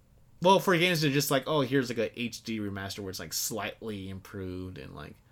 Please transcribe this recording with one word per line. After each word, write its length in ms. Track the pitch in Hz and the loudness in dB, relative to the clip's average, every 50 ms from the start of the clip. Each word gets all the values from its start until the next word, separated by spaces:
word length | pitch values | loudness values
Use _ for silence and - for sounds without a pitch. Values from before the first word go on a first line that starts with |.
| _ _ - - - - - - | _ _ -20 -20 -20 -20 -6 2
Well, 180 | 170 180 196 180 | 6 6 6 8
for 180 | - - 180 160 | 6 4 4 6
games 240 | 170 180 175 151 | 6 4 4 4
to 80 | 156 147 | 2 2
just, 220 | 135 147 143 - | 4 2 2 2
like, 140 | 147 135 127 - | 2 2 2 2
"Oh, 140 | 156 151 | 2 2
here's, 280 | 135 113 131 139 123 120 | 2 2 2 2 2 2
like, 80 | 117 113 | 0 0
a 220 | 110 - - - | -2 -2 -2 -4
H 220 | 120 113 - - - | -4 -4 -6 -8 -8
D 160 | 117 113 107 | -6 -4 -4
remaster 400 | 104 101 98 98 98 95 - - | -4 -4 -4 -6 -6 -8 -8 -8
where 100 | 101 95 | -8 -8
it's, 100 | 92 - | -8 -8
like, 140 | 90 80 - | -8 -6 -6
slightly 760 | - - - 120 104 101 107 - - 110 113 107 98 95 95 | -4 -4 -4 -4 -4 -4 -6 -6 -8 -8 -8 -8 -6 -8 -8
improved 680 | 95 95 - - - 101 92 92 90 92 92 92 90 69 | -10 -10 -12 -10 -10 -8 -6 -6 -6 -6 -8 -8 -10 -12
and, 160 | 67 - - | -12 -12 -12
like, 220 | - 73 - - - _ _ | -14 -14 -14 -16 -20 _ _